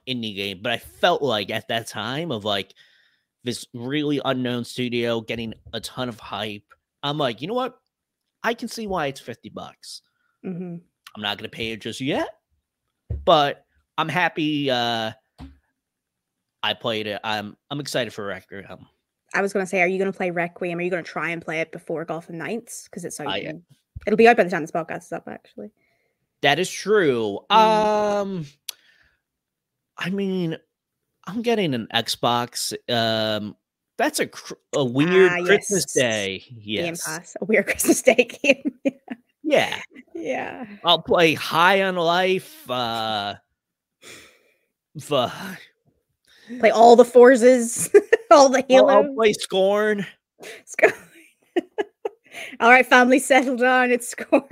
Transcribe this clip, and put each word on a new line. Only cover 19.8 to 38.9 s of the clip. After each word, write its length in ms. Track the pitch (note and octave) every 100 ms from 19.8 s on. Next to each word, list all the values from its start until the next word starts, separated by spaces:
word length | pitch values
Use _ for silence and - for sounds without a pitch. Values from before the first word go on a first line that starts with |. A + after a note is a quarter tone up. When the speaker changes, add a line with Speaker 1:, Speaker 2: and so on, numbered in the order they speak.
Speaker 2:
are 60 | F3+
you 100 | F#3+
gonna 140 | F#3+
play 180 | F3+ F#3
Requiem? 460 | E3+ F3 - F3+ E3+
Are 40 |
you 80 | F3
gonna 140 | F3+
try 260 | D#3 E3 D#3+
and 120 | E3+
play 200 | E3+ D#3+
it 100 | D#3+
before 320 | E3+ - D#3+ E3
Gotham 320 | E3 E3+ E3+
Knights? 500 | D3 A3+ A#3+ - -
'Cause 160 | - E3+
it's 140 | -
out 80 | B2+
Speaker 1:
I 120 | G2
am. 60 | -
Speaker 2:
in, 180 | E3 _ _ _ - -
it'll 120 | A3
be 100 | A3+
out 100 | A#3
by 60 |
the 60 | F3+
time 120 | F3+
this 100 | D#3
podcast 340 | E3+ D#3+ E3+ -
is 60 |
up, 160 | E3+ -
actually. 440 | - _ - G#3 _ _ _ _ _ _ -
Speaker 1:
That 180 | C#3+ C#3+
is 100 | F3+
true. 680 | - F#3+ G#3+ D#3 A#2+ G#2+ G2+ -
Speaker 2:
Mm. 60 | G#3+
Speaker 1:
Um, 880 | A3 G#3+ G#3+ G#3+ G#3 G3+ G3 F#3+ C#3+ _ - - _ _ _ _ _ _ _ _ _ _ _ -
I 120 | E3
mean, 480 | G3 G3 F#3+ E3 D#3+ _ _ _ _ _ _ -
I'm 160 | A3
getting 300 | A3+ A3 E3+
an 140 | B2 -
Xbox. 800 | A#2 A2+ - B2 A#2+ A#2+ - - - -
Um, 640 | A#2 A2+ A2 A2 G#2+ G#2 - _ _ _ -
that's 220 | C#4+ -
a 80 | -
cr-, 280 | - - - -
a 100 | D3
weird 480 | B2+ C3 E3 F#3 F#3
Speaker 2:
Ah, 120 | F3 F3+
Speaker 1:
Christmas 400 | G3+ - F#3+ -
Speaker 2:
yes. 80 |
Speaker 1:
day. 460 | D3+ A#2+ A2 G2 F#2 -
Speaker 2:
Game 100 | A2+ G#2 G#2 E3+
Speaker 1:
Yes. 200 | E3+ D#3
Speaker 2:
Pass. 320 | D#3+ - -
A 60 | G3
weird 200 | G#3+ G3
<laughs> 20 |
Christmas 340 | - - -
day 260 | - A#3 A#3+ -
game. 360 | D4 C4 C#4+ -
<laughs> 140 | C#4